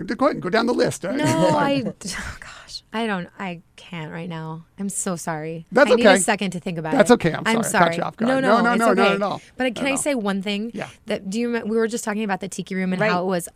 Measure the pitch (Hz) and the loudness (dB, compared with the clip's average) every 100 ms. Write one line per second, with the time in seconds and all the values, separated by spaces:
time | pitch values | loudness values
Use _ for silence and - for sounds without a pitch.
0 | 180 240 277 - 180 214 233 247 202 - | -6 0 2 2 0 0 2 2 0 -2
1 | 180 269 311 320 - - 277 277 214 - | -4 0 2 4 4 4 2 0 -2 -8
2 | - - - - - - - - _ 220 | -10 -8 -10 -12 -16 -20 -16 -18 _ -4
3 | 226 190 170 - 196 175 _ - - 175 | -2 -4 -6 -10 -10 -10 _ -20 -14 -10
4 | 156 170 170 165 160 165 - - 196 - | -10 -10 -10 -10 -10 -12 -14 -8 -6 -4
5 | 202 170 - 156 160 165 - 214 277 233 | -4 -4 -4 -6 -6 -10 -2 2 4 6
6 | 254 202 185 202 196 180 196 170 156 269 | 6 6 4 0 -2 -6 -8 -6 0 2
7 | 208 240 170 143 208 233 - 208 170 170 | 6 6 4 -2 -2 -2 0 2 2 0
8 | - - 233 262 262 226 233 - 226 190 | -6 -2 0 2 4 4 4 4 4 4
9 | - 196 202 151 - - 262 208 277 269 | 4 2 -2 -4 -10 -4 -4 -2 -2 -2
10 | 302 262 202 196 202 202 226 208 - - | -2 -2 -2 -2 -4 -4 -6 -8 -12 -12
11 | - 208 196 220 240 233 208 226 220 233 | -8 -6 -4 -4 -2 -2 -2 0 0 -2
12 | 226 208 220 185 196 - 180 190 185 185 | -4 -4 -2 -4 -6 -10 -6 -4 -2 0
13 | 214 180 185 180 - | 0 0 0 -2 -4